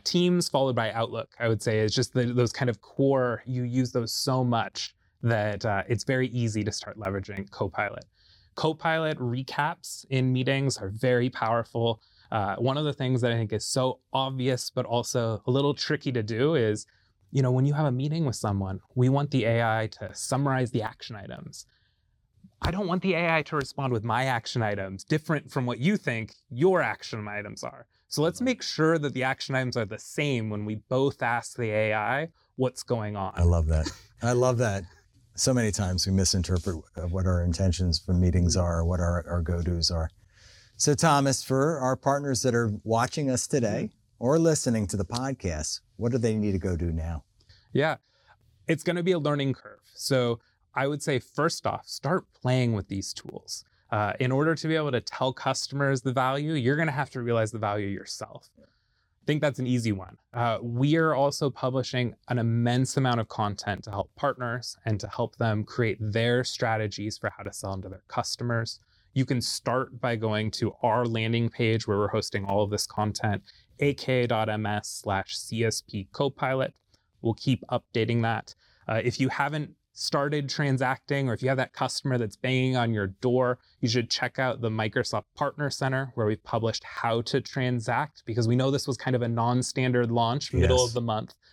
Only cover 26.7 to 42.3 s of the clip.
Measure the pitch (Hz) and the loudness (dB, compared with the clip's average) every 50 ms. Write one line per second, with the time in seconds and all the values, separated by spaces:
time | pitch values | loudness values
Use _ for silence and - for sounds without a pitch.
26.7 | 190 175 143 113 104 - - - - 113 107 104 104 104 104 104 107 - - 120 | 4 4 2 0 -2 -6 -8 -10 -10 -8 -8 -8 -8 -8 -10 -10 -12 -10 -12 -12
27.7 | - 127 120 _ _ _ _ - - - 147 165 165 - 247 262 247 190 - - | -12 -14 -20 _ _ _ _ -8 -2 0 0 0 0 0 -2 -2 -2 -2 -4 -6
28.7 | - - 156 160 165 165 147 139 117 127 123 131 135 - - - 135 131 131 127 | 0 2 4 4 4 2 0 -2 -2 0 0 0 -2 -2 -4 -2 0 0 0 0
29.7 | 120 123 113 95 110 107 - - - - 147 147 135 117 110 110 107 104 104 107 | 0 -2 -2 -4 -6 -10 -12 -10 -4 -2 0 0 0 0 0 -2 -4 -4 -4 -4
30.7 | 107 107 - - 127 127 135 143 135 - 135 117 117 120 - - - - 120 110 | -6 -6 -4 -2 0 2 2 2 0 0 -2 0 0 -2 -4 -6 -8 -6 -4 0
31.7 | 107 107 110 107 107 107 104 107 127 139 156 165 _ _ _ _ _ - 127 127 | 2 2 2 2 2 0 0 0 -2 -2 -2 -6 _ _ _ _ _ -2 -2 -2
32.7 | - - - - 127 117 107 107 104 101 95 95 - - 87 87 87 85 82 78 | -2 -4 -4 -2 -2 -2 -2 -4 -4 -4 -4 -4 0 2 4 4 6 4 4 2
33.7 | 80 78 76 - - - - - _ - - 117 123 123 123 127 127 117 127 110 | 2 2 0 -2 -6 -12 -20 -20 _ -4 0 2 2 4 4 4 4 4 2 0
34.7 | 98 98 95 - - - _ _ _ _ _ _ - - - - 131 123 117 107 | 0 -2 -6 -8 -16 -20 _ _ _ _ _ _ -6 -2 2 2 4 4 2 2
35.7 | 98 - 107 101 92 90 - 104 95 95 95 90 - 95 87 - 95 90 - 101 | 2 0 0 0 0 0 0 2 4 4 4 4 2 0 0 2 0 0 0 -2
36.7 | 87 80 - _ - - 90 87 85 92 92 92 90 87 87 87 85 - 95 95 | -4 -6 -8 _ -10 -8 -6 -4 -2 0 2 2 2 2 2 2 2 2 2 2
37.7 | 85 - 92 87 82 - - - 92 87 90 90 85 90 87 85 80 92 87 85 | 2 2 2 2 0 0 0 2 2 4 4 6 6 6 4 4 4 2 2 2
38.7 | 85 85 82 85 90 85 87 85 87 87 85 - 85 87 82 80 87 85 85 90 | 2 0 0 0 0 0 0 0 0 -2 -2 -2 -2 -2 0 0 0 0 0 0
39.7 | 87 85 82 - 87 82 80 80 - _ _ _ _ - - - - - - _ | 0 0 0 0 0 -2 -4 -4 -6 _ _ _ _ -20 -20 -20 -20 -20 -20 _
40.7 | _ - - - 147 - - 165 147 143 139 139 131 - - - 135 131 135 156 | _ 0 2 2 2 4 4 4 4 4 4 2 0 -2 -2 0 2 2 2 2
41.7 | 170 143 127 127 131 127 - 143 139 143 143 143 | 0 0 0 0 0 0 2 0 0 0 0 -2